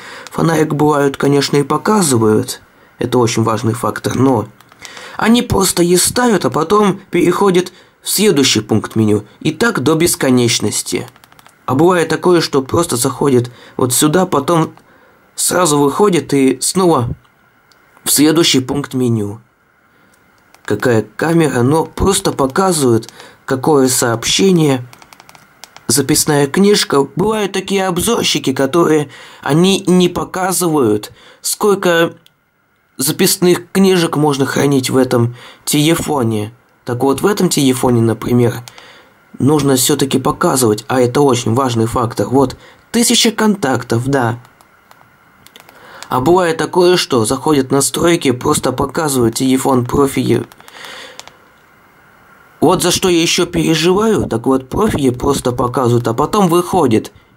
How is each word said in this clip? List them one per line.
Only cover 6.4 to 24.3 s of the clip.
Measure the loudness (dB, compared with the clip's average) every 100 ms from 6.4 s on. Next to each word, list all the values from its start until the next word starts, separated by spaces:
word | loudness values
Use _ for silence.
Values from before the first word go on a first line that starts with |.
| 0
а |
потом | -2 0 2 2 0 -4
переходят | -2 0 2 2 2 0 -8 _ _
в | -6
следующий | 0 2 2 2 0
пункт | 0 -2 -2 0
меню. | 0 0 -2 -8
И | -6
так | -2 -2 0
до | 0 2
бесконечности. | 0 0 0 2 2 0 -4 -6 -6 -8 -8 -16 -20 _ -20 _ -4
А | 2
бывает | 2 2 0
такое, | 0 2 2
что | 2 -2
просто | -2 -2 -2 -2
заходит | -4 -2 0 2 0 -8 -12 -4
вот | -2
сюда, | 0 0 2 0
потом | -2 0 0 -2 -6 _ _ _ _ _ -8
сразу | -4 0 0 2
выходит | 0 2 2 2 0
и | 2 2 0
снова | -2 0 2 2 -2 -8 _ _ _ _ _ _ _ _ -4
в |
следующий | 2 2 4 2 0
пункт | -2 -6 -6
меню. | -4 -2 -2 -4 -10 _ _ _ _ _ _ _ _ _ _ _ _ -6
Какая | -2 0 0 -2 -4
камера, | -2 0 0 0
но | 0 0
просто | -2 -2 -2 0 -2
показывают, | -2 -2 0 0 2 2 2 -2 -16 -20 -16
какое | -8 -4 2 2 2
сообщение, | 2 -2 -2 -2